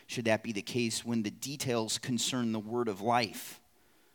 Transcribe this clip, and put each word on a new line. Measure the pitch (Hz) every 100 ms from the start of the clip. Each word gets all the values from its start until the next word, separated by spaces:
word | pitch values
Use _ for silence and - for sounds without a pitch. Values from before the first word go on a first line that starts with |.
| -
should | - 113
that | 110
be | 117
the | 101
case | - 123 117 110
when | 117 117
the | 104
details | 92 135 139 131 120 110 -
concern | - 117 - 131 117
the | 110
word | 104 120 113
of | 95
life? | 104 120 107 85 - - _ _ _ _ _